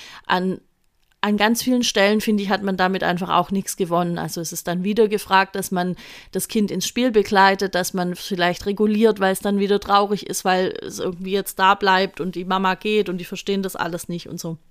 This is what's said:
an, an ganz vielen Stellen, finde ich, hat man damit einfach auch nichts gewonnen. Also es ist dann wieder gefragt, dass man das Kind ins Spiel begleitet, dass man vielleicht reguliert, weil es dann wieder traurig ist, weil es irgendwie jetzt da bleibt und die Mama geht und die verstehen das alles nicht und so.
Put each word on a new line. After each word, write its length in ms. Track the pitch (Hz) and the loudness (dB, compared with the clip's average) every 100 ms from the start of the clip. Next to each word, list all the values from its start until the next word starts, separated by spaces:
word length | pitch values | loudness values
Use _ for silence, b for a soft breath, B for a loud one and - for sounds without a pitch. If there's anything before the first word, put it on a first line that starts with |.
| B B - | B B -2
an, 340 | 180 185 185 _ _ _ _ _ _ | 0 0 -4 _ _ _ _ _ _
an 160 | 208 208 | 0 2
ganz 260 | 214 233 | 2 2
vielen 200 | 254 247 | 2 0
Stellen, 400 | 240 208 196 214 | 2 2 4 4
finde 200 | 214 214 | 2 0
ich, 60 | 196 | 0
hat 140 | 196 | -2
man 160 | 196 185 | 0 0
damit 260 | 185 190 | 0 0
einfach 240 | 165 175 180 | 0 -2 0
auch 220 | 175 175 | 0 0
nichts 260 | 196 185 - | -2 -4 -4
gewonnen. 420 | 180 175 175 170 | -2 0 0 -4
Also 220 | 156 170 | -6 -8
es 120 | 165 | -8
ist 140 | 170 - | -8 -6
dann 160 | 175 | -4
wieder 260 | 196 214 214 | 0 2 2
gefragt, 480 | 208 - 190 190 196 | 0 2 2 2 -4
dass 140 | 190 | -4
man 260 | 185 180 175 B B B | -2 -2 -4 B B B
das 160 | 190 - | -6 -2
Kind 220 | 226 202 | 0 0
ins 160 | 185 - | -2 -4
Spiel 240 | - 247 | 0 2
begleitet, 640 | 214 196 196 196 190 196 | 2 4 6 6 4 0
dass 180 | 175 185 | -2 -2
man 240 | 190 180 175 | -2 -2 -4
vielleicht 480 | - 185 175 175 | -6 0 0 0
reguliert, 560 | 202 202 214 208 226 208 | -4 0 0 4 4 4
weil 120 | 190 | 0
es 80 | 190 | 0
dann 180 | 202 202 | 0 0
wieder 200 | 196 202 | 2 0
traurig 480 | 202 202 202 208 - | 2 2 2 -2 -6
ist, 200 | - 190 | -4 0
weil 280 | 185 185 - | 2 0 -4
es 160 | - - | -10 -6
irgendwie 340 | 185 175 190 | -6 -6 -4
jetzt 260 | 196 190 - | -4 -4 2
da 160 | 190 | 4
bleibt 460 | 196 196 185 190 - | 4 2 2 0 -4
und 140 | 175 | -8
die 120 | 175 180 | -6 -4
Mama 300 | 190 190 185 | -2 0 -2
geht 340 | 214 214 185 | 0 0 0
und 80 | 180 | -4
die 80 | 175 | -8
verstehen 360 | 190 - 196 | -8 -4 -4
das 140 | 190 - | -4 -4
alles 320 | 170 170 - | -6 -6 -8
nicht 200 | 175 - | -10 -10
und 120 | 175 | -10
so. 160 | 170 165 _ | -10 -10 _